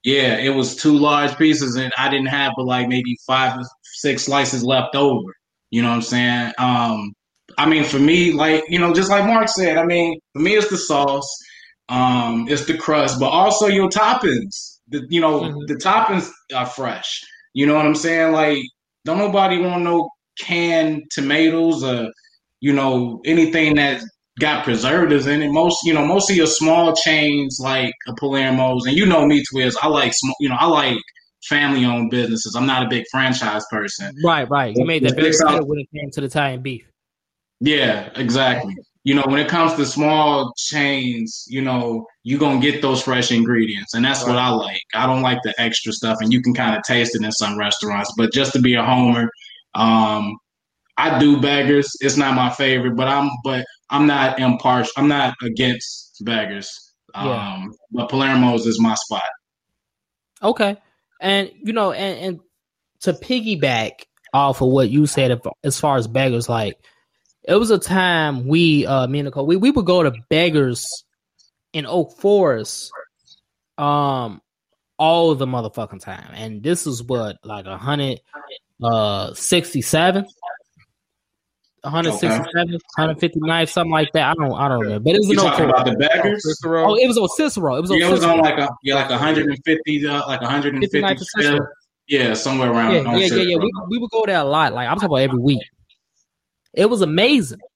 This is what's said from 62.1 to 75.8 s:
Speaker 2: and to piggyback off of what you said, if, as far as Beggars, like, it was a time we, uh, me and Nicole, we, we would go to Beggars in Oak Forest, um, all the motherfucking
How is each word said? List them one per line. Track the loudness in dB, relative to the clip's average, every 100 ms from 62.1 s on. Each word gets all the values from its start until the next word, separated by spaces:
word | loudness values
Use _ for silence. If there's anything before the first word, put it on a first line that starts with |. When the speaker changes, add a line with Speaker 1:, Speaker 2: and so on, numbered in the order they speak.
| -6
Speaker 2:
and | -8 -10 _ _ _ _ _ _
to | -4
piggyback | -4 -4 -4 -2 -2 0 0 -4 -8 -20 _ _
off | 0 2 2
of | 2
what | 2 2
you | 2 2
said, | 2 0
if, | 0 -4 -6
as | -6 -2
far | 0 0
as | 0
Beggars, | 0 0 -2 -2
like, | -4 -4 -8 _ _ _ _ _ _
it | 0 0
was | 4
a | 0
time | 2 0 2 2 0 -2 0
we, | 4 4 4 2
uh, | 0 0
me | -2
and | -4
Nicole, | -4 0
we, | 2
we | 2
would | 2 2
go | 2
to | 2 -2 -2
Beggars | 0 2 2 0 -2 -8 -14 _ _ _ _ _ _ _
in | -10 -4
Oak | -2 -4 _
Forest, | 2 4 2 0 -4 -12 -14 -18 -20 _ _ _ _ _ _ -6
um, | -2 0 0 -2 -6 -12 _ _ _ _ _ 0
all | 2 4 2 2
the | -2
motherfucking | -4 -6 -8